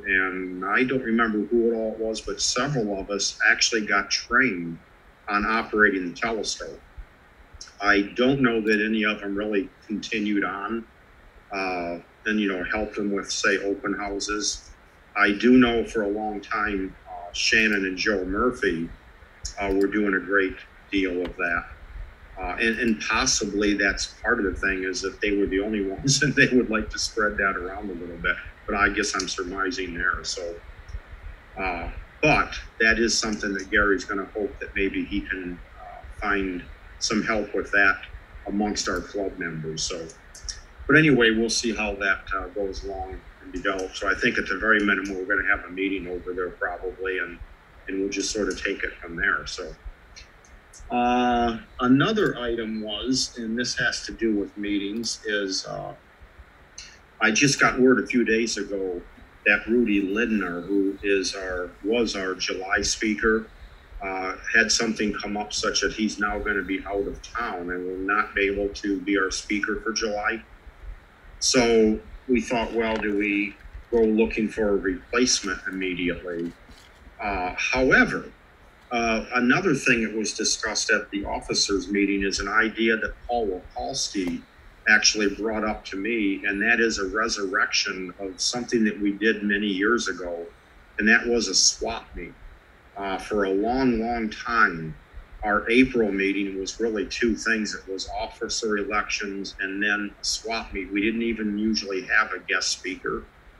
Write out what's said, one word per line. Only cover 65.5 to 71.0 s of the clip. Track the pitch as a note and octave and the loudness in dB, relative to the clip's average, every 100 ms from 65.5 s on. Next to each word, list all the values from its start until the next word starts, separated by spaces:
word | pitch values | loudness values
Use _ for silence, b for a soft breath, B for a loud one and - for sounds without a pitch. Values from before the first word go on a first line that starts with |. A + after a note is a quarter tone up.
such | - G#2 - | -4 -2 0
that | G2+ | 0
he's | - G#2 - | 0 -2 0
now | G#2 G#2 | -2 -2
gonna | G2+ G2+ | -2 -2
be | F2+ F#2+ F#2+ | -2 -4 -2
out | G2+ - | -2 -2
of | - | -6
town | - A#2 A#2 F#2 F2 | -10 -6 -6 -6 -6
and | F2+ F2+ | -6 -6
will | F#2 | -4
not | F#2+ G#2 A2 G#2 | -2 0 0 0
be | |
able | G2 G2 G2+ | 0 0 -2
to | - G#2 F#2+ | -2 -2 -2
be | F2+ G2 | 2 2
our | F#2+ | 2
speaker | - - G#2 G#2 G#2 | -2 -2 -2 0 -2
for | A2+ | -4
July. | G#2+ A2 G#2 A2 A2+ - - - - - - | -4 -2 -2 -2 -4 -8 -20 -20 -18 -14 -16